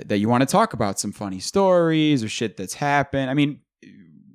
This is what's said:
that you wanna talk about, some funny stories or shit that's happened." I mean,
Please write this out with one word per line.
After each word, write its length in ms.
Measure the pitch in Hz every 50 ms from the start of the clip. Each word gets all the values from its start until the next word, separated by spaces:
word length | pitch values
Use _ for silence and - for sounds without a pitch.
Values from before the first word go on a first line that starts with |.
| -
that 140 | - 107 104
you 100 | 104 110
wanna 160 | 120 120 135
talk 280 | 131 - 185 226 214 -
about, 260 | 110 110 101 98 -
some 120 | - 104
funny 280 | 101 - 110 98 95 95
stories 840 | - - - 196 196 190 180 175 170 165 160 156 156 151 147 131 110
or 60 | 104
shit 260 | - - 120 107 - -
that's 180 | 95 95 -
happened." 560 | - 147 143 143 143 135 - - 139 135 127
I 20 | 135
mean, 280 | 147 143 147 139 - _ _ _ _ - - - 104 92 80 78 - - - -